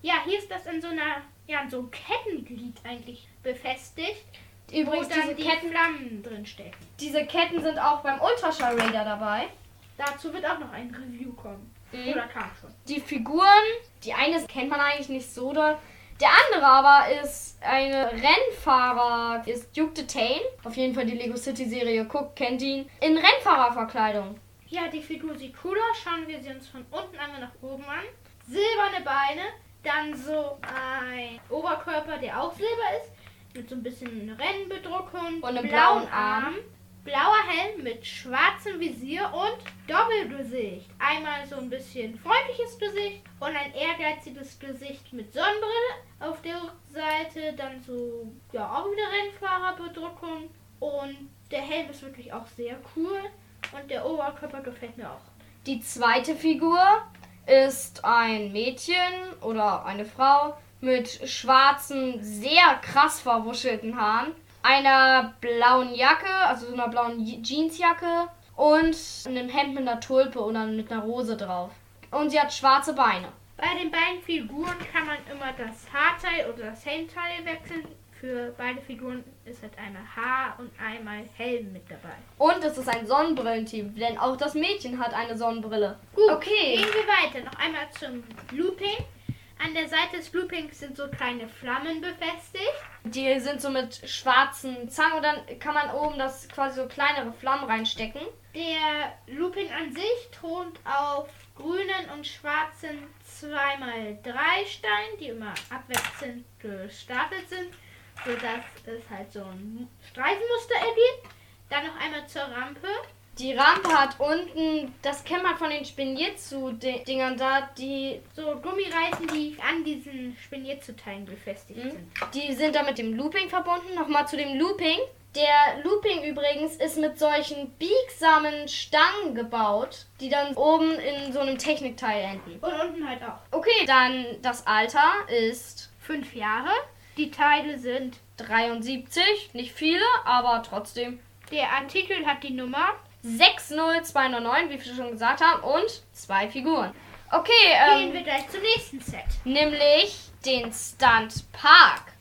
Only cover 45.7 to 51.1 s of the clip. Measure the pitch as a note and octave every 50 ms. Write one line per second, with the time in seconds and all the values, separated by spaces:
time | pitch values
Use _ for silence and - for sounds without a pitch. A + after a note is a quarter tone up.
45.7 | A4+ A#4 A#4+ B4+ B4 - - - - - - D#4+ E4 D#4+ - E4 E4+ F4 F4 E4+
46.7 | - - - - C#4+ D4+ D#4 D#4 D#4 D#4 D#4+ D#4+ - D#4+ D#4 D4+ D4+ D4+ C#4 C4
47.7 | C4 C4 B3+ B3+ B3 A#3+ A#3+ A#3+ A#3 A#3 A#3 A3 G#3+ - - - - A3+ - -
48.7 | - - G4 G4+ G4+ G#4 G#4 G4+ G4+ G4+ G4+ G4+ G4+ - G4+ F#4+ F#4 F#4 F4+ F#4
49.7 | F#4 F4+ F4 E4+ F4 E4 D#4+ E4+ E4+ - E4+ E4 D#4+ D#4+ D#4 D#4+ - - - -
50.7 | - - - D4+ C#4+ C#4 C#4 C#4